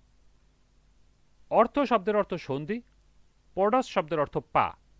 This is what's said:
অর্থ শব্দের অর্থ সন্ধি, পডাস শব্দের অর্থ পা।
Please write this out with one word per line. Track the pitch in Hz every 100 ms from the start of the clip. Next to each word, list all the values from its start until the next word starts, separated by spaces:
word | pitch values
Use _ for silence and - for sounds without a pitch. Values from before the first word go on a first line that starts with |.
| _ _ - _ _ _ _ _ _ _ _ _ _ _ -
অর্থ | 160 233 -
শব্দের | 277 233 180 208
অর্থ | 196
সন্ধি, | 180 - 139 151 226 - _ _ _ _ _ _
পডাস | - 196 247 269
শব্দের | - 156 165
অর্থ | 143 160 -
পা। | 156 98 - _ _